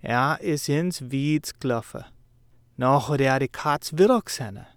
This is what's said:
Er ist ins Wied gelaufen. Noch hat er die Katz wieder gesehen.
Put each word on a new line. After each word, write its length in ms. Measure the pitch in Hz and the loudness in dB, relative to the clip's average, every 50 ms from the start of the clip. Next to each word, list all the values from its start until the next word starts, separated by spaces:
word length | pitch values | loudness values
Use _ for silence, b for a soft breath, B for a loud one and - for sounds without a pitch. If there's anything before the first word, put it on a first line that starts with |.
Er 380 | - - 117 123 131 143 147 147 | -4 -2 0 0 2 0 0 -2
ist 280 | - - 151 143 - - | -2 -2 -2 -2 -2 -2
ins 420 | 143 147 170 180 175 - 139 123 | -2 0 0 -2 -4 -6 -10 -6
Wied 500 | 135 135 139 147 151 151 - - - _ | -4 -2 0 0 0 0 -2 -4 -16 _
gelaufen. 440 | - 135 123 117 107 - - - - - - - _ _ _ _ _ _ _ _ _ _ _ | -4 -2 -2 -2 -4 -8 -14 -14 -14 -14 -20 -20 _ _ _ _ _ _ _ _ _ _ _
Noch 320 | - 127 127 135 143 131 - | 0 2 4 4 4 2 0
hat 120 | 151 139 | 0 2
er 180 | 139 135 131 135 | 2 4 4 2
die 100 | 139 123 | 0 -2
Katz 440 | _ - - 156 143 143 - - - | _ -4 -2 0 0 0 -2 -6 2
wieder 260 | 151 185 214 254 233 | 4 4 6 6 2
gesehen. 460 | - - - - 147 107 98 107 - - _ | 0 -4 -8 -8 -8 -10 -10 -12 -16 -18 _